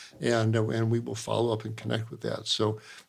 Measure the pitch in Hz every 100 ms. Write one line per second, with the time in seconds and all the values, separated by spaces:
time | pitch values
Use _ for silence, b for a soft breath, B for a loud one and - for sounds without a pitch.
0 | B B 120 117 110 113 110 110 113 117
1 | 120 110 - 110 117 110 110 113 113 117
2 | 110 113 117 110 110 - 107 107 B B